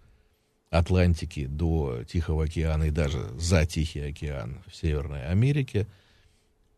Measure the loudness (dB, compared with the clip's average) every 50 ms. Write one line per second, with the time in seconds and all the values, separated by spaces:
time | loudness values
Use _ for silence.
0 | _ -20 _ _ _ _ _ _ _ _ _ _ _ _ 2 2 4 4 4 4
1 | 6 4 4 2 -2 -6 -6 -6 -6 -4 -2 -2 0 2 2 0 0 -2 -4 -6
2 | -8 -4 -2 -2 0 0 0 0 0 -2 -2 -2 0 0 0 2 0 2 2 0
3 | 0 0 -2 -4 -6 -6 -6 -4 2 4 4 4 4 4 2 -2 -2 -2 -4 -6
4 | -8 -8 -8 -8 -8 -6 -6 -6 -8 -10 -12 -14 -16 -18 -12 -6 -2 -2 -2 -2
5 | -2 -6 -8 -8 -4 0 2 4 4 4 2 2 -2 0 -2 -2 -2 -2 -8 -16
6 | _ _ _ _ _ _ _ _ _ _ _ _ _ _ _